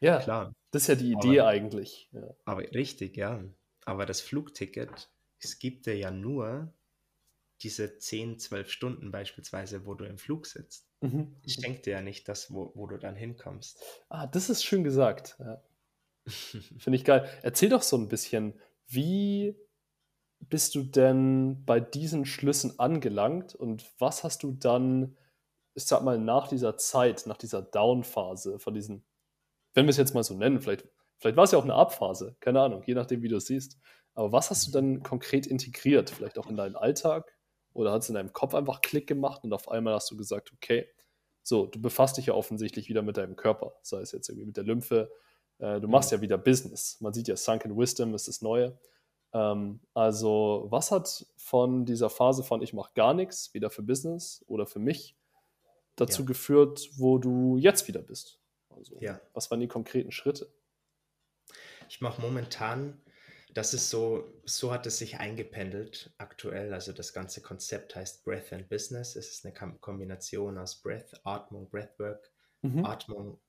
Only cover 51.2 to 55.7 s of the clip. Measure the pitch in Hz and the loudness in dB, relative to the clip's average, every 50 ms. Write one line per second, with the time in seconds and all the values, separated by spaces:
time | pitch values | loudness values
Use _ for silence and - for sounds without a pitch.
51.2 | - - _ - - - - 123 123 127 127 127 123 123 120 113 117 104 - - | -12 -18 _ -20 -4 2 4 4 4 4 4 2 0 0 0 2 2 0 2 4
52.2 | 123 127 135 131 131 - 117 110 107 - - 101 98 - _ 120 110 123 151 180 | 4 6 6 4 0 -2 -2 -2 -2 -4 -8 -8 -10 -4 _ 4 6 6 6 4
53.2 | 185 185 - - - - - 107 104 104 - - 104 110 131 139 139 165 170 175 | 0 -2 -6 -10 -12 -10 -6 -6 -6 -6 -6 -6 -2 -2 -2 0 -2 -4 -6 -6
54.2 | 170 - - - _ - 107 107 104 - - 101 107 135 160 - - - - _ | -8 -12 -14 -16 _ -6 -4 -4 -4 -4 -6 -4 -2 -2 -2 -2 -6 -14 -20 _
55.2 | _ _ _ _ _ _ _ _ _ _ | _ _ _ _ _ _ _ _ _ _